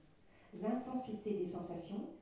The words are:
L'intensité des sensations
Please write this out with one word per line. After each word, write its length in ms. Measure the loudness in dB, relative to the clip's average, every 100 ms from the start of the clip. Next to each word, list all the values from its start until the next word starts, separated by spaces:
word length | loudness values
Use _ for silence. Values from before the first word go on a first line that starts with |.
| -18 -20 -20 -20 -12 -2
L'intensité 720 | 2 2 2 -2 0 -2 2
des 120 | 2 2
sensations 640 | 0 -2 -4 -2 -4 -4 -8